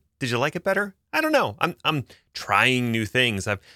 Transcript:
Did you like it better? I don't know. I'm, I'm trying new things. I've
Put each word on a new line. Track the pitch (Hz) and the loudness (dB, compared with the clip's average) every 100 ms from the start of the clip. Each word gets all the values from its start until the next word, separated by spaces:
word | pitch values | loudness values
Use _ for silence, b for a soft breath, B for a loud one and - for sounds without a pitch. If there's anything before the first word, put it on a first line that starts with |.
| _ - | _ -10
Did | 123 | -4
you | 120 | -2
like | 147 | -2
it | 175 | -2
better? | 196 190 202 - _ | -2 -2 -4 -8 _
I | 302 | -2
don't | 415 | 2
know. | 277 127 - | 2 0 -2
I'm, | 160 - | -4 -2
I'm | 147 151 - b b | -2 -2 -4 b b
trying | - - 101 123 127 120 | -10 0 4 4 2 0
new | 113 | -2
things. | 104 127 123 98 104 | 0 0 0 0 -4
I've | 101 b | -6 b